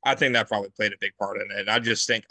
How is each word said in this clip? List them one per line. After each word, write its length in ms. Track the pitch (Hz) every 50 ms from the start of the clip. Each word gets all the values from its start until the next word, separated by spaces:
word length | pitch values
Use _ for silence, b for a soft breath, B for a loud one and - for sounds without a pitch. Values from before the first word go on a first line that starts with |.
| b
I 120 | 135 135
think 180 | - 143 131 123
that 140 | 117 107 -
probably 240 | 113 104 101 98
played 220 | _ - 107 101 101
a 40 | -
big 160 | 101 101 - -
part 200 | 101 101 98 98
in 120 | 101 101
it. 80 | 98 104
And 100 | 98 107
I 80 | 110 120
just 300 | 113 117 110 - - -
think 180 | 117 113 - -